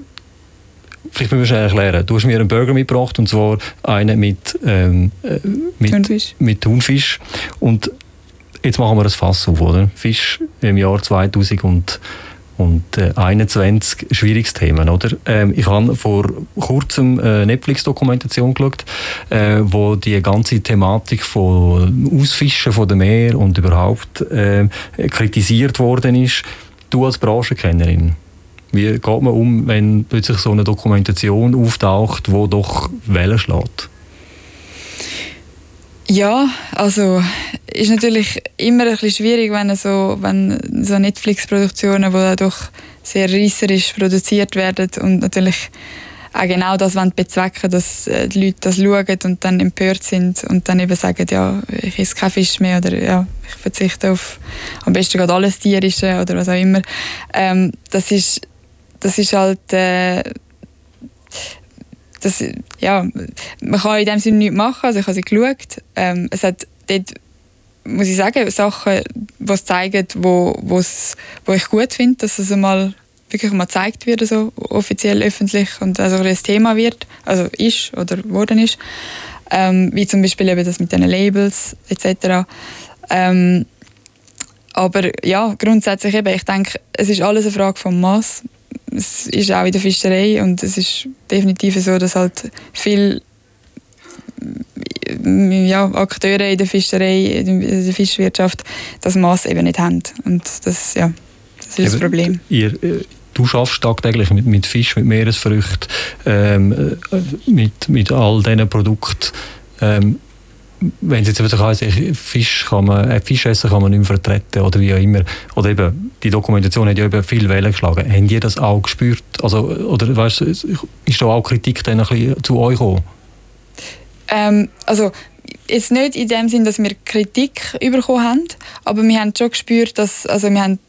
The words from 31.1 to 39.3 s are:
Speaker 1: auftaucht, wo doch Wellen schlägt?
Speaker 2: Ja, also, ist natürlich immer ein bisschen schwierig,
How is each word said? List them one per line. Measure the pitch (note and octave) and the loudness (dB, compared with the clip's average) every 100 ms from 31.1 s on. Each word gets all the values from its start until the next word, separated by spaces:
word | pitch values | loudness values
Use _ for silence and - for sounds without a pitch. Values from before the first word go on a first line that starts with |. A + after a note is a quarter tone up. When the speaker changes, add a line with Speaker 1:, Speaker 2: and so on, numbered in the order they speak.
| F#2+ G#2+ G2+ A#2+ | 0 0 2 2
Speaker 1:
auftaucht, | B2+ A#2 - G2+ G2 G#2+ - - | 2 2 0 0 2 0 -2 0
wo | G2 G#2 | 2 2
doch | G2+ G2 - - A#3 A2+ | 0 -2 -4 -6 -6 -2
Wellen | F#2+ F2+ A2+ | 0 2 0
schlägt? | - - - - - - - - - - - - - - - - - - - - - - - - - - - | 0 -2 -4 -10 -18 -18 -20 -20 -20 -20 -20 -20 -20 -20 -18 -14 -12 -12 -14 -16 -20 -20 -20 -20 -20 -10 0
Speaker 2:
Ja, | G3 G3+ A#3+ C#4 B3 - | 2 4 2 0 -2 -10
also, | - G#3 G3+ G3 F#3 F3+ F#3+ - - - | -2 0 2 2 2 0 -4 -10 -14 -10
ist | - G#3+ | -2 2
natürlich | A3 A#3 A3 G3+ - - - | 2 2 0 -2 -6 -10 -4
immer | A3+ A#3+ A#3+ | 2 4 2
ein | |
bisschen | G#3+ G#3+ | 0 -2
schwierig, | G#3 A3 | 0 0